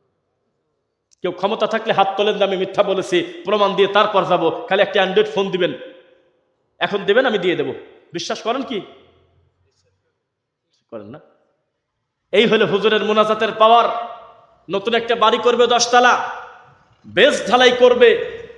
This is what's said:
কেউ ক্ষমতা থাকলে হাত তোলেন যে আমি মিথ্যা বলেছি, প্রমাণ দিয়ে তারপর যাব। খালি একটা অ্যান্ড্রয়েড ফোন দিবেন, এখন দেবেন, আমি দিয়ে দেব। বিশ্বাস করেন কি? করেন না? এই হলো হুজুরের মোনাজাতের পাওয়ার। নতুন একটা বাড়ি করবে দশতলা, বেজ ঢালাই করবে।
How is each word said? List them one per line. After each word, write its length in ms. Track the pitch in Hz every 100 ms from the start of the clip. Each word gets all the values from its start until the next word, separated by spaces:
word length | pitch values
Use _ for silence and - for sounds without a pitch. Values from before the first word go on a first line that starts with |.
| _ _ _ _ _ _ _ _ _ _ _ _
কেউ 100 | 180
ক্ষমতা 340 | 175 196 208 208
থাকলে 260 | 220 226
হাত 220 | 185 196 196
তোলেন 220 | 208 190
যে 60 |
আমি 120 | 196 190
মিথ্যা 260 | 185 -
বলেছি, 600 | 196 190 175 175 156 -
প্রমাণ 300 | - 214 196
দিয়ে 140 | 185 196
তারপর 360 | 208 208 196
যাব। 420 | 165 175 165 - -
খালি 140 | 196
একটা 180 | 196 202
অ্যান্ড্রয়েড 340 | 185 185 180
ফোন 160 | - 196
দিবেন, 220 | 175 175 131 - - _ _ _ _ _ _ _ -
এখন 200 | 175 202
দেবেন, 280 | 180 208 262
আমি 120 | 214
দিয়ে 180 | 180 151
দেব। 160 | 135 - - - _
বিশ্বাস 300 | 170 - 220
করেন 200 | 220 247
কি? 180 | 262 214 - - _ _ _ _ _ _ _ _ _ _ _ _ _ _ _ _ _ _ _
করেন 160 | 113 104
না? 140 | 143 - _ _ _ _ _ _ _ _ _ _
এই 140 | 185 226
হলো 200 | 220 202
হুজুরের 380 | 196 208 214
মোনাজাতের 480 | 202 214 214 214 220
পাওয়ার। 360 | 214 220 233 220 - - - - - _ _ -
নতুন 240 | 190 196
একটা 200 | 226 233
বাড়ি 240 | 226 220 233
করবে 280 | 233 233 233
দশতলা, 640 | 240 - 247 247 202 - - - - - _ _ _ -
বেজ 440 | 104 254 240 -
ঢালাই 220 | 240 247
করবে। 640 | 247 247 240 233 214 - - -